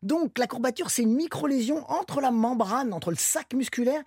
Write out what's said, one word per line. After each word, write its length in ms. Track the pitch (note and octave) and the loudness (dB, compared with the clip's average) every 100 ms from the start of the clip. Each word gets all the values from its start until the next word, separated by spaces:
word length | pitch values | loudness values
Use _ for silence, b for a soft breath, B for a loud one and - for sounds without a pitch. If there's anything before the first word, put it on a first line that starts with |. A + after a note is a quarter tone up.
Donc, 360 | G3 D#4+ C#4+ - | -2 0 0 0
la 100 | A#3+ | -2
courbature, 420 | - B3+ A#3+ F4 | 0 -2 -2 -4
c'est 120 | - | 2
une 120 | A3 | 2
micro-lésion 760 | B3 E4 - D4+ C4+ A3+ D4+ - | 2 0 -2 0 0 2 -2 -2
entre 320 | D#4+ F4+ C#4 | -4 -2 0
la 120 | C4 | 2
membrane, 600 | A3+ A#3 A#3+ G3 B3 B3+ | 2 2 2 0 0 -2
entre 180 | E3+ F3 | -2 -4
le 60 | E3+ | -2
sac 380 | - D#4 - | 0 -2 -2
musculaire 480 | B3+ B3 - A#3+ D4+ | -2 -2 0 0 0